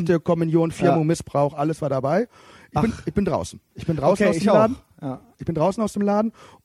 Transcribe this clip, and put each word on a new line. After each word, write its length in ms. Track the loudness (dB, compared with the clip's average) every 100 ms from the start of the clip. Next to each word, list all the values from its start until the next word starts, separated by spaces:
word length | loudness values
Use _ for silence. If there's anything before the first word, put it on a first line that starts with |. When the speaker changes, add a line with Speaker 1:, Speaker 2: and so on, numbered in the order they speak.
| 2
Speaker 1:
Beichte, 140 | 0
Kommunion, 500 | 0 0 2 0 0
Firmung, 300 | 0 2 2
Speaker 2:
Ja. 40 | 2
Speaker 1:
Missbrauch, 460 | -2 -2 -2 -2 -2
alles 260 | -4 -4
war 80 | -4
dabei. 400 | -2 0 -2 -2 -8 -20 -20 -8
Ich 80 | -2
bin, 120 | -2 -4
Speaker 2:
Ach. 60 | -6
Speaker 1:
ich 80 |
bin 120 | -2 -2
draußen. 340 | -2 -4 -12 _
Ich 120 | -8 -4
bin 100 | 0
draußen 160 | 2 2 2
Speaker 2:
Okay, 40 |
Speaker 1:
aus 60 | 2
dem 40 |
Speaker 2:
ich 60 | 4
auch. 40 |
Speaker 1:
Laden. 220 | 4 4 0 _ _
Speaker 2:
Ja. 200 | -10 -10 -14 _
Speaker 1:
Ich 60 | -6
bin 100 | 0
draußen 260 | 0 0
aus 120 | -4
dem 80 | -2
Laden 300 | 0 0 0 -6 -18 -6